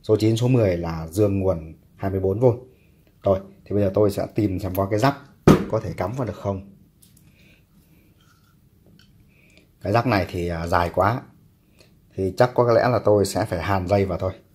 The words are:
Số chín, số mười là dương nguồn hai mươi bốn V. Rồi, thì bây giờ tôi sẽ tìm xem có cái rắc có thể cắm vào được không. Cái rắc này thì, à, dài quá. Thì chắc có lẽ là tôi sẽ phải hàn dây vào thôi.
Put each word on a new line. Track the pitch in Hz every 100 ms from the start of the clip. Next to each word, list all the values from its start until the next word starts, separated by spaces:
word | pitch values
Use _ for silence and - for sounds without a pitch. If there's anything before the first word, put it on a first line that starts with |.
Số | -
chín, | 107 107 113
số | 123
mười | 127 101 85
là | 85 82 80
dương | 92 104 98
nguồn | 95 85 80 - _
hai | _ 98
mươi | 95
bốn | 95 98
V. | 127 113 - _ _ _ _ _
Rồi, | - 95 - -
thì | -
bây | 101
giờ | 98
tôi | 98 104
sẽ | 98 -
tìm | - 104 92
xem | 92
có | 92
cái | 98 107
rắc | 135 139 - _ - - -
có | 107
thể | 90
cắm | - -
vào | 127 104
được | 98
không. | 101 98 - - _ _ _ _ - _ _ _ _ _ _ _ _ _ _ _ _ _ _ _ _ - _ _ _ _ _ - _ _
Cái | 95
rắc | 113 123
này | 104 87
thì, | 90 85
à, | 82 85
dài | 90 87
quá. | 87 98 123 - - _ _ _ _ _ _ _
Thì | - 95 90
chắc | 123
có | 127 120
lẽ | 113 123
là | 110
tôi | - 107
sẽ | 95 90
phải | - 87
hàn | 82 98 90
dây | 101
vào | 95 85
thôi. | 95 - _